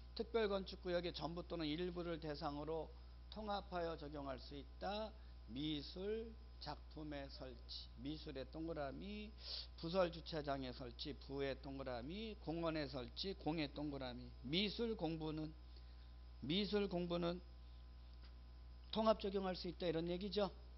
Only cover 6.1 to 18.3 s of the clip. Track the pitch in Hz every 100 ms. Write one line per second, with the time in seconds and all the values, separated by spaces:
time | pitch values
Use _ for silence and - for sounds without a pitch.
6.1 | 220 233 226 - - 147 143 - 151 151
7.1 | 143 139 - 131 120 - - - - 135
8.1 | 156 156 135 127 156 160 156 139 139 190
9.1 | 208 214 - - - - - 165 190 175
10.1 | 160 - 160 143 139 131 120 127 117 156
11.1 | 123 - 139 139 131 147 135 131 120 131
12.1 | 196 220 202 - 165 165 156 139 135 120
13.1 | - 190 185 151 165 143 139 147 139 127
14.1 | 123 120 - 123 165 208 190 233 220 165
15.1 | 160 156 156 156 - - - - - -
16.1 | - - - 123 185 196 202 202 175 175
17.1 | 175 170 180 - - - - - - -
18.1 | - -